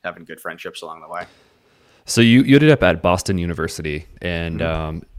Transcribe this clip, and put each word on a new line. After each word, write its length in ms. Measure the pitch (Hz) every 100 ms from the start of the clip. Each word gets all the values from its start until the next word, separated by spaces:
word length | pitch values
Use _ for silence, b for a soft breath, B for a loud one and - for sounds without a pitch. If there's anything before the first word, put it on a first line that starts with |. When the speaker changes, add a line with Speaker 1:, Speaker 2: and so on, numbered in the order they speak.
Speaker 1:
having 200 | 90 87
good 160 | 82 80
friendships 420 | 85 80 90 -
along 180 | 82 82
the 80 | 82
way. 160 | 87 90 b b b b b b b
Speaker 2:
So 160 | - -
you, 220 | 117 120
you 120 | 131
ended 160 | 139 151
up 120 | 147
at 180 | 90 85
Boston 360 | 90 90 - 92
University, 680 | 87 82 80 - 78 76 - -
and, 380 | 87 85 85 78
Speaker 1:
Mm-hmm. 200 | 82 80
Speaker 2:
um, 220 | 78 80 -